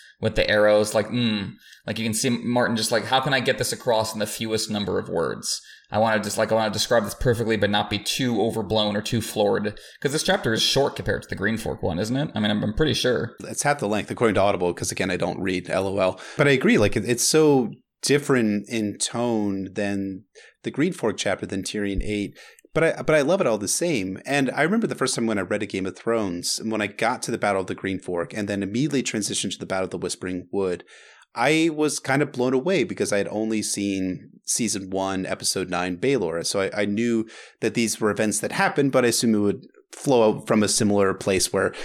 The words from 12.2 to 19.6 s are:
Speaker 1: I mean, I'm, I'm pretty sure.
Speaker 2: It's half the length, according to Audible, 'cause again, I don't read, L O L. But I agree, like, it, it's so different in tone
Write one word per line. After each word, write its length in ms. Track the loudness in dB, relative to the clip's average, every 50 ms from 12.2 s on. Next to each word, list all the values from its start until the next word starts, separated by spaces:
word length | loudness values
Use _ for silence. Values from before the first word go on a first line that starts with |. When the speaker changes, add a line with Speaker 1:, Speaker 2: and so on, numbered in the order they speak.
| -2 -2 -2
Speaker 1:
I 60 | -2
mean, 120 | 0 0
I'm, 100 | 0 0
I'm 120 | 0 0 0
pretty 200 | 2 2 2 2
sure. 420 | 2 2 2 2 0 -2 -4 -8 -12
Speaker 2:
It's 240 | -14 -8 -6 -2 0
half 160 | 0 0 0
the 80 | 0 -2
length, 220 | 0 -2 -2 -4
according 260 | -2 2 2 2 4
to 40 | 4
Audible, 320 | 4 4 4 2 0 -2
'cause 200 | -2 -2 -4 -4
again, 180 | -4 -2 -2 -2
I 60 | -2
don't 240 | -2 -2 -2 -2 -2
read, 280 | -2 -2 -2 -4 -4 -2
L 200 | -2 -2 0 0
O 100 | 0 0
L. 200 | 0 0 0 -2 -8 -6 -2 2
But 100 | 4 4
I 40 |
agree, 260 | 4 4 4 4 6 6
like, 180 | 4 4 2
it, 80 | 2 0
it's 200 | 0 0 0 2
so 440 | 4 4 6 6 6 6 4 2 0 -4 -12 _ _ _ _
different 680 | 0 2 2 2 2 2 2 4 4 2 0 -2 -4 -4
in 300 | -4 -2 -2 -4 -4 -4
tone 720 | -6 -6 -4 -2 -2 0 0 0 0 -2 -2 -4